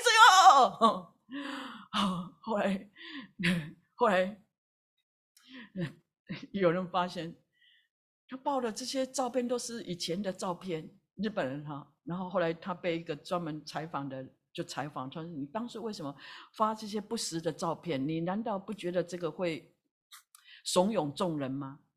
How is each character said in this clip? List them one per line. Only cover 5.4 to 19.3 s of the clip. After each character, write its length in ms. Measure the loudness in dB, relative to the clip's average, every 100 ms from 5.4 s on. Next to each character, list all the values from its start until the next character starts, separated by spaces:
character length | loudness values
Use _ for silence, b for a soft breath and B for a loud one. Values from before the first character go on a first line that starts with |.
| -20 -20 -12 -8 -8 -8 _ _ -14 -14 -8
有 200 | 0 2
人 180 | 2 -2
发 180 | -2 -2
现， 300 | -4 -10 -12 _ _ _ _ _ _ _ _ -18
他 120 | -8
报 240 | -2 0
的 100 | -2
这 100 | -6
些 240 | -6 -4 -4
照 220 | -2 -2
片 180 | -2 -2
都 120 | -2
是 240 | -6 -8
以 120 | -8
前 280 | -6 -4 -4
的 100 | -4
照 220 | -4 -6
片， 340 | -6 -6 -6 -8 -18 _ -6
日 120 | -6
本 180 | -2 -4
人 160 | -4 -8
哈， 200 | -12 -14 _
然 120 | -10 -8
后 140 | -4
后 100 | 0
来 140 | 0
他 180 | -2 -6
被 260 | -6 -4 -4
一 60 |
个 100 | -4
专 280 | -10 -6 -4
门 200 | -4 -8 -8
采 200 | -10 -8
访 220 | -8 -8
的 180 | -10 -14 _ _
就 100 | -10
采 260 | -8 -6 -8
访， 220 | -8 -10
他 40 | -10
说 40 | -10
：“你 160 | -10 -8
当 220 | -8 -8
时 120 | -10
为 120 | -10
什 120 | -8
么 100 | -10 -12 B B B
发 200 | -2 -2
这 140 | -2 -6
些 140 | -8
不 160 | -6 -6
实 240 | -4 -4
的 120 | -4
照 220 | -4 -4
片？ 320 | -4 -4 -2 -2
你 140 | -2
难 200 | -2 -4
道 160 | -4 -4
不 160 | -6
觉 200 | -8 -4
得 100 | -2
这 160 | -4 -4
个 100 |
会 460 | -6